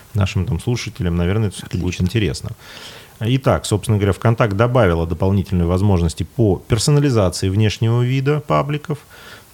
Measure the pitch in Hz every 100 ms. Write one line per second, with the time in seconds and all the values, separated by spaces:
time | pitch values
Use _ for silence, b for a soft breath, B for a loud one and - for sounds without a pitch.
0 | B 104 98 101 85 85 - 120 - -
1 | 90 85 87 101 107 - - 92 87 87
2 | 90 117 95 - - - B B B B
3 | B - 110 135 135 85 - 104 - 107
4 | 101 92 113 113 117 98 120 127 101 82
5 | 82 85 95 98 87 90 85 92 101 92
6 | 85 - 80 - 110 87 - 117 - 147
7 | 147 117 92 - 95 98 110 - 113 117
8 | 123 135 135 151 - 151 143 147 - 147
9 | - B B B B